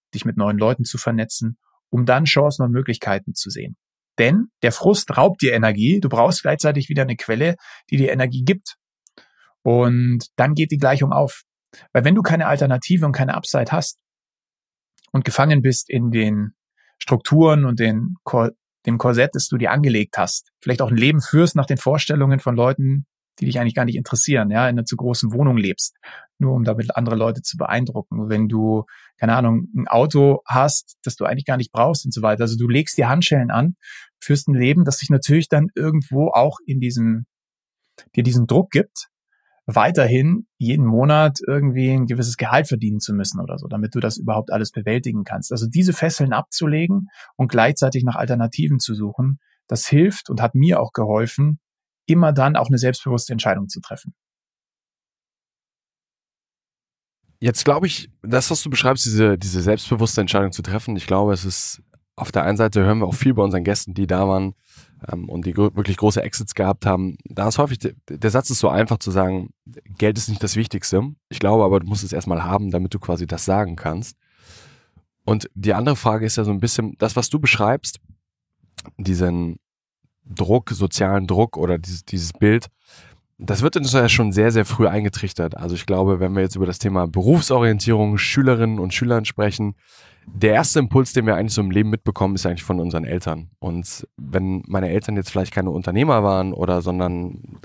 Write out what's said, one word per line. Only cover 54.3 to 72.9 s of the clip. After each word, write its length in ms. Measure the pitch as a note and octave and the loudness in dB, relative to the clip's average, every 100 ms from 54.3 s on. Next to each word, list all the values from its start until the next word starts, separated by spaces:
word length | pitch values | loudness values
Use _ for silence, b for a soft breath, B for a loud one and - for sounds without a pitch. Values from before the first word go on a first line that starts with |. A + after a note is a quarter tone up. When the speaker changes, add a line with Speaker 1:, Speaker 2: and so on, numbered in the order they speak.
| _ _ _ _ _ _ _ _ _ _ _ _ _ _ _ _ _ _ _ _ _ _ _ _ _ _ _ _ _ _ _ | _ _ _ _ _ _ _ _ _ _ _ _ _ _ _ _ _ _ _ _ _ _ _ _ _ _ _ _ _ _ _
Speaker 2:
Jetzt 260 | A#2+ A2+ - | -2 0 2
glaube 220 | C#3+ F3+ | 2 0
ich, 240 | - - _ | -4 -12 _
das, 300 | G#2+ B2 B2+ | -4 -2 0
was 100 | D#3+ | -2
du 80 | D#3 | -2
beschreibst, 380 | B2 B2+ C3 A#2 | 0 2 2 0
diese, 320 | G#2+ A2 F#2+ | 4 4 4
diese 240 | F#2+ F2+ | 0 -2
selbstbewusste 580 | F2+ G#2+ - A#2 A2+ - | 0 0 0 0 0 0
Entscheidung 300 | F#2+ G2+ G2 | 0 0 0
zu 100 | - | -4
treffen, 340 | F2+ G2+ - G2+ | -6 -6 -6 -6
ich 120 | - | -2
glaube, 260 | F#2+ G#2 | 0 2
es 100 | F#2+ | 0
ist, 380 | F#2 F2+ - - _ _ _ - | -4 -6 -8 -10 _ _ _ -12
auf 160 | - | -6
der 120 | - | -2
einen 140 | E2+ G#2 | 0 2
Seite 260 | A2 G2+ | 2 2
hören 160 | G2 G#2+ | 2 2
wir 80 | G2 | 0
auch 80 | - | 0
viel 180 | C3+ | 2
bei 80 | A#2 | 2
unseren 220 | G2 F#2 | 2 0
Gästen, 320 | F2 G#2 - F#2 | -2 -2 -4 -4
die 100 | F#2+ | -2
da 220 | F#2 G2 | 0 2
waren, 260 | F#2+ F#2+ F#2+ b b b b - | 0 -2 -6 b b b b -12
ähm, 160 | F2+ F2+ | -10 -8
und 200 | E2+ F2+ | -8 -4
die 60 | |
gro-, 220 | F2 G#2 G2+ | 0 0 0
wirklich 220 | G2+ F#2+ | -4 0
große 240 | G#2 G2+ | 0 0
Exits 320 | - - G#2+ | -2 -6 -6
gehabt 320 | - F#2+ G2 - | -2 -2 0 0
haben. 320 | F#2 F#2 E2 - | -2 -2 -8 -12
Da 220 | - G#2 | -6 -2
ist 100 | A2+ | 0
häufig 220 | C#3+ B2+ | -2 -2
de-, 160 | - - - | -8 -10 -14
der 220 | D2+ A2 | -4 0
Satz 220 | A#2 - | 0 -2
ist 80 | B2 | 0
so 100 | G#2 | 0
einfach 300 | D2+ A2 A2 | 2 0 -2
zu 100 | - | -2
sagen, 400 | F#2 F#2 F#2 F2+ - - | -2 0 -2 -8 -16 -20
Geld 520 | - - G2 G#2+ G2+ | -20 -20 -2 -2 0
ist 120 | - | -4
nicht 140 | G2+ | -4
das 120 | G#2 G#2+ | -4 -4
Wichtigste. 460 | A2+ G2+ - F#2+ B2+ D3+ _ | -4 -6 -2 -2 -2 -8 _
Ich 100 | - | -4
glaube 260 | G2+ A2 G2+ | 2 4 4
aber, 140 | G2 | 2
du 80 | F2 | 0
musst 160 | G2+ | -4
es 100 | G2 | -6
erstmal 300 | D#2+ F2+ E2+ | -6 -4 -4
haben, 260 | F2 G2 G2+ | -2 -2 -2
damit 240 | F2 F#2 | -4 -4